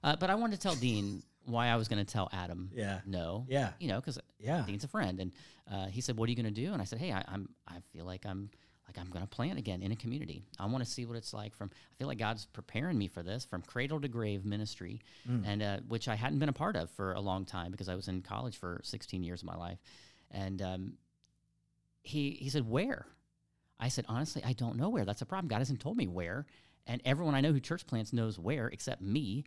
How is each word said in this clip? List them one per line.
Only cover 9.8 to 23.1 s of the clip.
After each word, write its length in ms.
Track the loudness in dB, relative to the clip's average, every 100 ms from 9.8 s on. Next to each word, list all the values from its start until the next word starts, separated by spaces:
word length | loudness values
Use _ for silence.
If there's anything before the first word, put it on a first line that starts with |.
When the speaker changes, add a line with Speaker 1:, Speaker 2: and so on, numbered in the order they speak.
Speaker 1:
in 80 | 0
a 60 | 0
community. 480 | -2 -4 -4 -8 -12 -4
I 80 | -2
wanna 180 | 0
see 220 | -2 -4 -4
what 100 | -6
it's 160 | -6
like 220 | -8 -8
from, 160 | -8 -10 -10 -20
I 40 | -6
feel 100 | -4
like 120 | 0
God's 260 | 0 0
preparing 540 | -6 -12 -4 -2 2 2
me 100 | 2
for 140 | -2
this, 240 | -4 -4 -4
from 160 | -6
cradle 360 | -4 -2 0 0
to 80 | 0
grave 360 | 0 0 0
ministry," 560 | 0 -2 -2 -6 -8 -8 -12 -10 0
Speaker 2:
Mm. 200 | 2 4
Speaker 1:
and, 160 | 2
uh, 180 | 2 0 -2
which 180 | -2 0
I 100 | 2
hadn't 220 | 2 4
been 100 | 2
a 40 |
part 220 | 2 0 0
of 140 | -2
for 240 | -2 0
a 60 | 0
long 260 | 0 0 0
time 240 | -4 -4
because 180 | -4 -4
I 60 |
was 140 | -4 -2
in 120 | -4
college 380 | -2 -4 -4 -4
for 240 | -6 -6
sixteen 400 | -6 -8 -4 -4
years 160 | -2 -4
of 60 | -6
my 100 | -6
life. 220 | -6 -8 -12 -20 -20 -20 _
And, 300 | -4 -2 -2
um, 380 | -2 -2 -4 -8 _ _ _ _ _ _ _ _ _ _
he, 300 | -4 0 0
he 160 | 0 0
said, 200 | 0 2
"Where?" 380 | 2 2 -2 -6